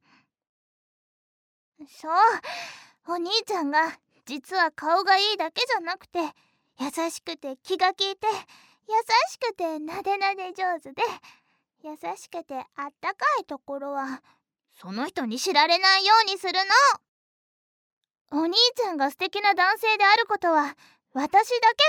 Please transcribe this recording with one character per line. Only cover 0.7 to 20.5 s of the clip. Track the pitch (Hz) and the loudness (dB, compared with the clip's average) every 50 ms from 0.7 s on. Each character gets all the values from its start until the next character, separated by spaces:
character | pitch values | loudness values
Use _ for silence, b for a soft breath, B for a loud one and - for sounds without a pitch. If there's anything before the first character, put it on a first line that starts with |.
| _ _ _ _ _ _ _ _ _ _ _ _ _ _ _ _ _ _ _ _ _ - 302 - | _ _ _ _ _ _ _ _ _ _ _ _ _ _ _ _ _ _ _ _ _ -20 -20 -20
そ | - - - 311 | -20 -14 -8 -2
う。 | 330 370 427 466 415 330 B B B B B B B B B B B B _ 311 | 2 4 4 4 2 0 B B B B B B B B B B B B _ -8
お | 339 | -6
兄 | 349 339 359 415 453 440 | -6 -4 -2 -2 -2 -2
ち | 415 | -2
ゃ | 415 349 311 | -2 -2 -2
ん | 277 294 | 0 0
が | 311 320 320 - - _ _ _ _ _ | 0 0 0 -2 -10 _ _ _ _ _
実 | - 277 285 - - 370 | -12 -12 -12 -10 -4 0
は | 370 339 311 | 0 0 0
顔 | - - 294 311 330 381 381 | 0 -4 0 2 2 2 4
が | 392 381 381 | 4 4 4
い | 403 427 427 | 4 2 0
い | |
だ | 359 320 330 | -2 -4 -4
け | - - 480 | -4 -4 -2
じ | 508 494 | 0 -2
ゃ | 392 | -2
な | 339 339 370 | -2 -6 -8
く | - - | -10 -12
て、 | _ - 349 320 196 - _ _ _ _ _ _ _ _ - | _ -6 -6 -6 -6 -8 _ _ _ _ _ _ _ _ -10
優 | 254 285 - 330 330 330 | -10 -8 -6 -4 -6 -6
し | - - | -6 -8
く | - 349 330 | -12 -12 -12
て | - - 277 269 - _ | -12 -12 -12 -14 -12 _
気 | - 381 | -6 -2
が | 339 370 370 | 0 0 0
利 | 381 - 392 392 392 | 0 0 -4 -4 -4
い | |
て、 | - - 440 415 370 - b b b b b b b b | -4 -2 -2 -2 -4 -6 b b b b b b b b
優 | - 427 453 453 - 440 466 640 740 | -4 -2 -2 0 0 0 0 0 -2
し | - - | -4 -6
く | 523 466 427 | -6 -6 -4
て | - 349 330 311 311 | -4 -4 -6 -6 -6
な | 302 - - 403 - | -10 -10 -10 -6 -4
で | 381 403 | -2 -2
な | 392 392 392 392 | 0 -2 -2 -2
で | 392 370 370 349 | -4 -8 -10 -8
上 | 381 381 359 349 302 | -4 -4 -4 -4 -4
手 | - 277 269 | -8 -12 -6
で、 | - 453 440 370 b b b b b b b b b b _ _ _ - | -4 -4 -4 -4 b b b b b b b b b b _ _ _ -18
優 | 302 302 302 - 339 381 | -16 -16 -12 -10 -12 -12
し | 415 - - | -12 -14 -14
く | - 339 330 | -14 -14 -12
て | - 277 254 262 - _ | -12 -12 -12 -12 -12 _
あ | - 277 | -12 -12
っ | 285 - _ | -12 -12 _
た | - 349 403 | -8 -8 -4
か | - - 587 571 453 | -2 0 0 0 0
い | 370 | -2
と | - 294 262 | -6 -10 -14
こ | _ - 277 277 | _ -12 -10 -10
ろ | 277 285 285 | -8 -8 -6
は、 | 277 269 269 262 262 b b b b b _ _ _ _ _ _ _ | -6 -6 -6 -8 -12 b b b b b _ _ _ _ _ _ _
そ | - 180 190 | -16 -12 -8
の | 226 269 - | -8 -8 -6
人 | - 349 269 | -6 -6 -6
に | 220 220 254 | -6 -6 -4
知 | - 392 311 | -4 0 2
ら | 294 302 | 2 4
れ | 320 339 359 | 4 4 4
な | 381 381 381 392 | 4 4 4 4
い | 381 | 4
よ | 392 440 453 440 | 6 6 6 4
う | 381 | 2
に | 392 370 | -2 -4
す | - | -4
る | 370 349 370 392 392 415 494 554 539 440 - _ _ _ _ _ _ _ _ _ _ _ _ _ _ _ _ _ _ _ _ _ _ _ _ _ _ | -2 -2 -2 0 4 4 6 6 6 4 2 _ _ _ _ _ _ _ _ _ _ _ _ _ _ _ _ _ _ _ _ _ _ _ _ _ _
の。 | 294 294 330 | -4 -2 -2
お | |
兄 | 339 359 440 480 494 494 | 2 4 4 4 4 2
ち | - 466 | 0 -4
ゃ | 392 339 | -4 -2
ん | |
が | 285 269 285 | -2 -2 -2
素 | - | -2
敵 | - 370 381 - 403 | -4 -6 -6 -4 0
な | 415 403 392 | 0 2 2
男 | 339 359 370 453 | 4 2 2 2
性 | 440 453 440 440 415 | 0 0 0 2 2
で | 403 | 4
あ | 392 415 | 4 4
る | 453 466 - | 4 2 0
こ | 415 403 | -2 -2
と | - 339 | 0 2